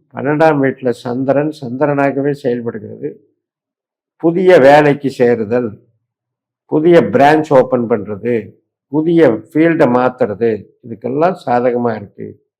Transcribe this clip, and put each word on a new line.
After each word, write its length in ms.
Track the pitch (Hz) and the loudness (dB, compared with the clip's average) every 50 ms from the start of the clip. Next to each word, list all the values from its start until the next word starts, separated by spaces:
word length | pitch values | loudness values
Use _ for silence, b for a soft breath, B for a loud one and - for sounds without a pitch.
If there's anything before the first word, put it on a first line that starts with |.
| _ _ - | _ _ -12
பன்னெண்டாம் 480 | 120 120 139 151 151 160 160 156 139 135 | -8 -6 -4 0 2 2 2 2 2 0
வீட்டுல 280 | 131 127 - 131 123 | -2 -2 -4 -4 -6
சந்திரன், 640 | 117 - - 127 120 131 135 135 131 139 147 156 147 - | -6 -6 -6 -8 -6 -4 -2 0 0 0 -2 -4 -6 -10
சந்திரனாகவே 720 | 135 117 123 131 151 147 143 139 139 139 123 139 135 147 | -12 -10 -6 -4 -2 -2 0 0 -2 -2 -2 -2 -4 -4
செயல்படுகிறது. 1040 | 143 143 - 131 123 123 117 117 113 110 107 107 110 113 131 147 - - _ _ _ _ _ _ _ _ _ _ _ _ _ _ _ _ _ _ _ | -4 -4 -4 -4 -4 -4 -6 -8 -10 -10 -12 -16 -14 -14 -14 -14 -14 -16 _ _ _ _ _ _ _ _ _ _ _ _ _ _ _ _ _ _ _
புதிய 420 | _ 156 170 170 185 190 185 185 151 | _ -2 -2 -2 0 4 4 6 6
வேலைக்கு 520 | 127 139 143 151 151 147 139 143 - 127 | 8 6 6 6 6 4 2 0 -4 -6
சேருதல், 680 | - - 123 120 120 110 110 101 120 123 123 107 98 - _ _ _ _ _ _ _ _ _ _ _ _ _ _ _ _ _ | -2 0 0 2 2 0 -2 -4 -4 -4 -4 -4 -8 -12 _ _ _ _ _ _ _ _ _ _ _ _ _ _ _ _ _
புதிய 380 | - - 151 156 175 175 165 120 | -6 -2 0 2 4 4 4 4
பிரான்ச் 520 | 101 98 123 139 147 156 156 151 - 147 | 2 2 2 4 4 4 2 0 2 2
ஓப்பன் 320 | 131 120 - 131 123 120 110 | 2 2 2 0 -2 -2 -2
பண்றது, 600 | 120 107 95 101 104 95 104 120 120 113 101 - - _ _ _ _ _ _ _ | -4 -4 -4 -6 -12 -8 -6 -4 -4 -4 -6 -8 -16 _ _ _ _ _ _ _
புதிய 400 | 139 151 156 170 170 165 160 131 | -4 -4 -2 0 2 4 4 4
ஃபீல்டை 560 | 110 110 - _ - 151 160 165 160 151 151 123 120 | 2 0 -6 _ -2 0 0 2 2 2 2 2 2
மாத்துறது, 680 | 123 123 123 - - 123 104 101 98 117 117 110 101 95 _ _ _ - 117 | 0 0 -2 -2 -2 -4 -4 -4 -2 -2 -2 -2 -4 -8 _ _ _ -20 -18
இதுக்கெல்லாம் 480 | 113 - - 123 131 147 165 185 185 - - | -16 -12 -10 -8 -4 -2 -2 -2 -2 -4 -4
சாதகமா 480 | 131 120 123 120 127 120 120 120 117 110 | -4 -2 0 0 -2 -2 -2 -4 -4 -6
இருக்கு. 520 | 104 101 92 _ - - - - _ _ _ _ | -8 -10 -16 _ -18 -18 -18 -18 _ _ _ _